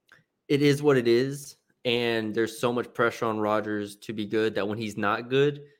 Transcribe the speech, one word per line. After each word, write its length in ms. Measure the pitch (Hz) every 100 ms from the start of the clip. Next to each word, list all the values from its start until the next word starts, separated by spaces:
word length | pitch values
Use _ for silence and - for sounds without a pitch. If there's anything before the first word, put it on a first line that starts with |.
| _ - _ _ -
it 140 | 143
is 200 | 147 143
what 160 | 147 131
it 100 | 117
is, 500 | 117 135 139 - - _ _ 127
and 480 | 120 120 113 107
there's 240 | 110 110 -
so 160 | 123
much 180 | 120 113 -
pressure 300 | 117 - 117
on 140 | 110
Rodgers 560 | 107 107 107 107 101 -
to 160 | -
be 120 | 107 104
good 300 | 110 110 107
that 120 | 101
when 120 | 107
he's 180 | 107 101
not 320 | 104 113 120
good, 320 | 131 143 143 -